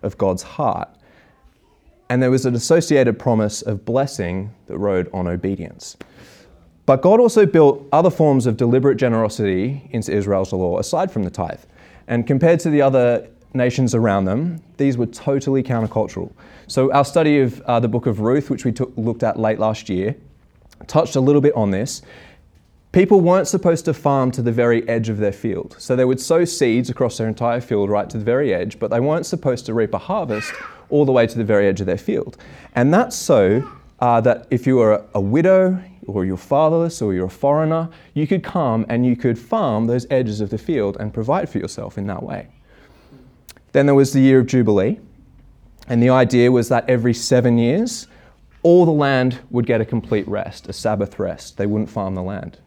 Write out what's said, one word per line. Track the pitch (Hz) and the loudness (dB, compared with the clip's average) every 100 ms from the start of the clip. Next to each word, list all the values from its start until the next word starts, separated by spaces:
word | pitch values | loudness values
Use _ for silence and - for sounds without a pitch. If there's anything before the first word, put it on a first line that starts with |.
of | 113 - | -8 -2
God's | 98 92 | -2 -2
heart. | - - 135 85 - _ _ _ _ _ _ _ _ _ _ _ _ | -6 -4 -4 -4 -8 _ _ _ _ _ _ _ _ _ _ _ _
And | 123 | 0
there | 127 | 2
was | 131 131 | 2 0
an | |
associated | 120 - 165 165 147 123 107 | -2 2 0 4 2 2 0
promise | - 113 107 - | 0 0 0 -4
of | - 101 - | -8 -8 -4
blessing | 120 139 - 87 92 104 - _ | -4 -4 -6 -6 -6 -8 -14 _
that | - | -4
rode | 101 95 87 | -2 -2 -2
on | 95 90 | -4 -4
obedience. | 87 95 95 85 - - - - - - - _ _ _ _ - | -4 -6 -6 -10 -16 -20 -20 -20 -20 -20 -20 _ _ _ _ 0
But | 131 | 4
God | 175 220 | 6 6
also | 240 226 202 | 4 4 4
built | 165 143 139 - | 6 6 4 0
other | 147 180 | 2 2
forms | - 156 135 120 | 2 2 4 2
of | 110 | 0
deliberate | 120 127 135 113 | 2 2 2 2
generosity | 127 113 110 - 104 92 113 139 - | 0 0 -2 -2 -2 0 -2 -6 -8
into | 117 107 | -8 -4
Israel's | 104 98 98 95 | -4 0 -2 -2
law, | 92 90 90 | -2 -2 -2
aside | 107 165 185 | -2 -2 -2
from | - | -4
the | 90 | -6
tithe. | - 85 82 _ _ - - - | -6 -8 -8 _ _ -20 -20 -6
And | 120 117 | -4 0
compared | 135 165 165 | 2 4 2
to | 170 | 2
the | 147 | 2
other | 139 131 123 120 - _ _ | 4 4 2 0 -4 _ _
nations | 131 123 120 127 120 | -2 -2 0 0 2
around | 113 98 95 | 2 2 0
them, | 107 170 165 - - | -2 -4 -8 -14 -4
these | 139 123 | -2 0
were | 117 | -4
totally | - - 139 135 135 | -4 -4 -4 -2 -2
countercultural. | 131 117 110 - 98 - 90 - - - - | -2 -2 -2 -2 -4 -6 -12 -14 -20 -20 -6
So | - 131 | 0 2
our | 135 139 | 2 2
study | 175 156 147 | 2 2 4
of, | 127 - | 2 -2
uh, | - 117 | -2 0
the | 117 | 0
book | 117 123 | -2 -2
of | 104 | -2
Ruth, | 107 135 139 | 0 0 -2
which | 131 127 | -4 -4
we | |
took, | 117 127 - | -4 -6 -4
looked | 113 117 | -6 -2
at | 117 - | -4 -2
late | 110 107 | -2 0
last | 110 107 - | -2 -4 -6
year, | 92 98 143 - _ _ _ _ - - | -4 -4 -6 -14 _ _ _ _ -20 -2
touched | 156 165 135 | -2 0 0
a | |
little | 131 147 | 2 4
bit | 143 131 | 2 0
on | 104 | 0
this. | 95 113 - - - - - _ _ _ _ _ | -2 -4 -10 -18 -20 -20 -20 _ _ _ _ _
People | 180 190 202 | 2 4 4
weren't | 170 185 175 | 6 2 2
supposed | 185 175 165 165 | -2 0 0 -2
to | |
farm | 147 147 139 131 | -2 0 0 0
to | 123 | -2
the | 120 | -2
very | 117 120 117 117 | 0 2 2 0
edge | 117 113 | -4 -2
of | 104 | -2
their | 104 | -2
field. | 98 117 92 - - | -2 -6 -6 -10 -16
So | - 127 | -4 0
they | 127 | 2
would | 127 | 0
sow | - 165 170 | 0 0 0
seeds | - 127 113 123 | 0 0 0 -2
across | 120 123 - | -2 -4 -2
their | 110 | -6
entire | 107 120 120 | -2 -4 -4
field | 120 107 98 | -2 -2 0
right | 104 - | -2 -4
to | 110 | -6
the | |
very | 107 123 143 | -2 0 0
edge, | 90 92 - | -2 -4 -6
but | 117 | -4
they | 117 | -2
weren't | 135 143 - | 0 -2 -4
supposed | 165 147 123 - | -4 -4 -4 -4
to | |
reap | 113 107 98 | -2 -2 -4
a | |
harvest | - 202 156 107 - - - - - | -4 -6 -4 -6 -6 -12 -16 -20 -2
all | 147 139 | 0 2
the | |
way | 131 143 | 2 0
to | 117 | -2
the | |
very | 107 104 101 | 0 2 2
edge | 95 | 0
of | 95 | -4
their | 90 | -4
field. | - 208 - - - - - - | -4 -6 -6 -14 -20 -20 -8 0
And | 127 | 2
that's | 180 247 - | 2 0 -6
so, | - 135 95 110 139 - - _ | 0 2 4 2 -2 -16 -20 _
uh, | 123 120 | 0 2
that | 117 113 - | 2 0 -2
if | 123 131 | -2 0
you | 131 | 2
were | 110 | 4
a, | 107 - 104 | 2 0 -4
a | |
widow, | 98 131 175 190 185 185 - - - | 0 2 4 4 4 0 -8 -18 -8
or | 98 | -4
you're | 92 92 | -4 -4
fatherless, | - 143 156 165 165 160 | -2 0 2 2 -2 -2
or | 110 92 | -4 -2
you're | 92 | -4
a | |
foreigner, | - 139 147 156 160 165 - - | -2 0 0 0 -2 -4 -12 -10
you | - 151 | -6 -2
could | 190 | -2
come | - 185 139 113 110 | -2 -4 0 -2 -2
and | 120 123 | 0 0
you | 120 | 0
could | 131 117 | -2 -4
farm | - 226 165 107 113 | -4 -4 -2 -2 -2
those | 123 123 | -2 -2
edges | 135 120 104 | -2 -2 -4
of | 101 | -6
the | 110 | -6
field | - 151 101 101 | -4 -2 -2 -4
and | 107 | -8
provide | 113 110 165 240 | -6 -2 -2 -2
for | - | -6
yourself | - - 101 - | -8 -10 -12 -10
in | 98 | -8
that | 92 | -8
way. | - - - _ _ - _ _ _ - - _ _ - _ | -10 -12 -14 _ _ -20 _ _ _ -20 -20 _ _ -20 _
Then | - 143 | 0 4
there | 139 | 4
was | 135 | 4
the | 139 | 4
year | 131 131 | 6 6
of | 123 | 4
Jubilee, | 131 110 104 101 214 - - _ _ - _ - _ - | 2 2 2 0 -4 -10 -20 _ _ -20 _ -20 _ -4
and | 120 | 2
the | 120 | 4
idea | 127 123 123 120 | 4 4 4 4
was | 123 113 | 4 2
that | 123 - | -2 0
every | 127 120 | 0 0
seven | 113 - 127 123 117 | -2 0 2 2 2
years, | 117 165 240 - - - - _ _ _ | 2 0 -2 -8 -16 -20 -20 _ _ _
all | 170 175 170 | 4 6 6
the | |
land | 151 139 135 127 123 - | 2 2 2 0 -2 -6
would | 120 120 | -4 0
get | 117 | 0
a | 110 | 0
complete | 117 - 107 95 | -4 -2 -4 -2
rest, | 101 - - - | -6 -8 -12 -16
a | |
Sabbath | - 110 107 101 - | -6 -4 -2 -4 -6
rest. | 92 80 - - | -8 -8 -16 -6
They | 101 | -4
wouldn't | 107 107 | -2 -4
farm | - 95 | -6 -6
the | 95 | -6
land. | 90 98 85 - | -8 -10 -12 -18